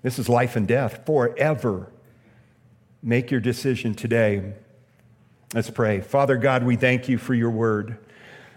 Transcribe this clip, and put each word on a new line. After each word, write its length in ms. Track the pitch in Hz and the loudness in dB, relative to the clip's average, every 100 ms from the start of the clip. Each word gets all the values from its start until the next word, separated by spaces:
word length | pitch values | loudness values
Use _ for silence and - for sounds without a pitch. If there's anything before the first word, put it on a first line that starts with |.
This 160 | 131 123 | -6 -4
is 80 | 110 | 0
life 260 | 120 123 120 | 2 2 0
and 120 | 101 | 0
death 380 | 120 120 - - | 0 0 -6 -2
forever. 840 | 151 120 - 147 151 120 92 95 - _ _ _ - _ _ _ _ _ _ | 0 0 0 0 0 -2 -4 -8 -20 _ _ _ -20 _ _ _ _ _ _
Make 260 | 117 120 127 | 0 0 2
your 100 | 131 | 0
decision 540 | 113 113 135 123 117 | 0 -2 -2 -2 -4
today. 600 | 104 117 117 107 101 95 101 - _ _ _ _ _ _ _ _ | -4 -2 2 2 0 -4 -12 -18 _ _ _ _ _ _ _ _
Let's 160 | 113 113 | -4 -4
pray. 320 | - 110 101 | 0 0 0
Father 360 | 92 139 139 127 | 0 0 2 2
God, 260 | 135 127 | 2 2
we 120 | 120 120 | 2 2
thank 320 | 127 123 123 | 2 2 0
you 100 | 120 | -4
for 160 | - | 0
your 180 | 123 117 | 0 0
word, 460 | 110 113 107 104 110 - - - - - | 0 0 0 -4 -12 -16 -20 -20 -20 -20